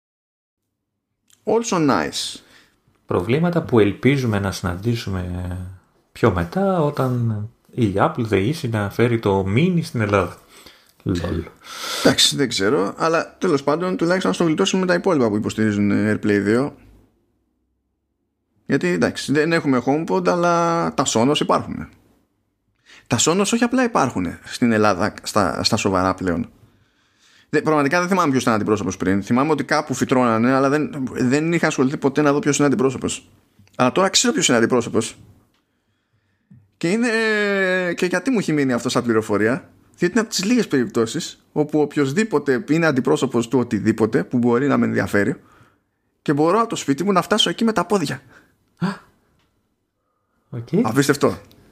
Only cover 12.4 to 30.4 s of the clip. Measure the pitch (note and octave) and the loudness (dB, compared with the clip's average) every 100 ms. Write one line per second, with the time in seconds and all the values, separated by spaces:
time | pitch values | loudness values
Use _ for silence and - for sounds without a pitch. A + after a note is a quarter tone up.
12.4 | B2+ - G2 D3+ G3 - E3 E3 - - | -2 0 0 0 -2 -2 0 0 -2 -4
13.4 | - C#3 - D#3 F#3 F#3 E3+ F#3 F#3 F3+ | 0 0 0 -2 -2 0 0 2 0 0
14.4 | E3+ D#3 F#3+ F#3+ F#3 F3 F#3+ D#3 A2+ G#2 | 0 2 2 0 0 0 2 2 2 0
15.4 | G2 A2 A2 G#2 G2+ G2+ G#2+ G#2 G#2 G2+ | -2 0 0 2 2 2 0 0 2 2
16.4 | G2+ A#2 C#3+ - - - _ _ _ _ | 4 2 0 -8 -20 -20 _ _ _ _
17.4 | _ _ _ _ _ _ _ _ _ _ | _ _ _ _ _ _ _ _ _ _
18.4 | _ _ - C#3 F3 F3 A2+ - - C#3+ | _ _ -4 -2 0 0 -2 -2 -2 0
19.4 | D#3 E3 D3 B2+ C3+ D3+ E3 F#3 F3+ F3+ | 2 0 2 0 2 -2 0 -2 0 0
20.4 | F3 E3+ E3+ E3+ E3 - C#3 A2 C3 D3+ | 2 2 0 0 -2 -2 -2 2 2 0
21.4 | - - - - - - _ _ _ _ | 0 -2 -2 -10 -12 -16 _ _ _ _
22.4 | _ _ _ _ _ - - A#2+ - F#3 | _ _ _ _ _ -20 -4 0 2 2
23.4 | G3+ A#3 A#3+ B3+ A#3+ F#3 C3 G#2 E2+ - | 0 2 2 2 0 2 0 -2 -6 -8
24.4 | - - A#2+ G#2+ G#2+ F2+ G#2 - - G#2+ | -14 -2 2 4 2 2 -2 -4 -4 0
25.4 | F2 A#1 - A2 G#2 F#2+ F#2 - F#2 E2+ | 0 0 -2 0 0 0 0 0 -2 -2
26.4 | - _ - _ _ _ _ _ _ _ | -6 _ -20 _ _ _ _ _ _ _
27.4 | - D3+ D3+ D3+ C#3 F3+ F3+ F#3+ D#3+ C3 | -4 -2 2 2 2 0 0 0 2 0
28.4 | B2 A2 G#2 G2+ F#2+ - F#2 G2 G2 A#2+ | 2 0 2 0 -2 -2 0 0 0 0
29.4 | D3+ D3+ - D3+ D3+ C3 B2 B2+ B2 A2 | 2 0 0 -2 -2 -4 0 2 2 2